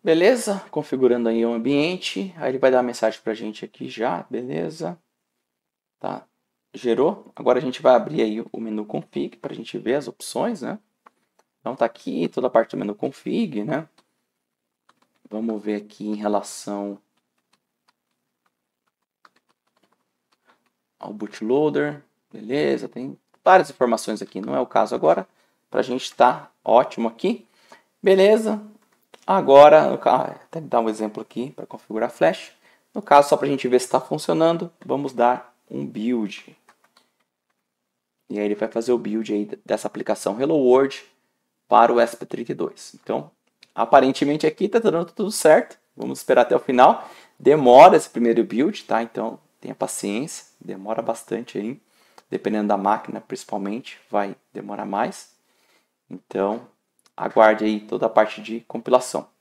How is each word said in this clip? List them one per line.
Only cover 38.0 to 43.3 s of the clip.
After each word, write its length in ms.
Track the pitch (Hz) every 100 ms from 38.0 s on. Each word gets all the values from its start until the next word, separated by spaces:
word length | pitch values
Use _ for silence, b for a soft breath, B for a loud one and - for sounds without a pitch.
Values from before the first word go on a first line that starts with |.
| _ _ _
E 100 | 104
aí 60 | 104
ele 100 | 104
vai 140 | 113
fazer 240 | 117 117
o 40 | 120
build 360 | 104 110 110
aí 160 | 104 104 - -
dessa 200 | 104 -
aplicação 540 | 107 - 104 - 104
Hello 160 | 139 160
World 480 | 123 131 135 - - _ _ _ _ _ _
para 260 | 113 117
o 60 | 120
E 40 |
S 120 | 117 -
P 100 | -
trinta 280 | - 120
e 20 | 139
dois. 400 | 80 - - -
Então, 260 | - 117 151